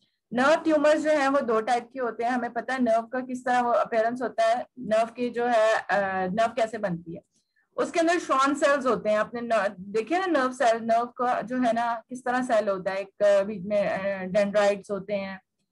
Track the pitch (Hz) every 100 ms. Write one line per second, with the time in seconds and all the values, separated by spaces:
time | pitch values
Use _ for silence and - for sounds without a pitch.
0 | _ _ _ 233 277 330 320 302 302 302
1 | 302 302 269 277 233 220 226 240 233 269
2 | 240 226 233 254 240 233 220 262 233 226
3 | 226 254 254 247 254 247 240 233 - 226
4 | 226 247 220 226 226 240 - - 214 220
5 | 226 254 240 233 240 226 220 220 - 202
6 | 196 190 185 220 226 226 220 220 202 165
7 | 165 170 _ _ _ _ _ - 262 349
8 | 330 349 330 269 277 285 302 285 247 196
9 | 214 214 214 233 233 220 202 185 202 220
10 | 220 349 370 294 254 254 240 226 226 226
11 | 240 - 247 - 208 254 247 233 240 226
12 | - 247 247 254 254 220 214 190 185 196
13 | 196 - 202 202 196 208 196 208 185 190
14 | 196 190 185 202 202 208 202 202 202 196
15 | 196 202 196 190 _ _ _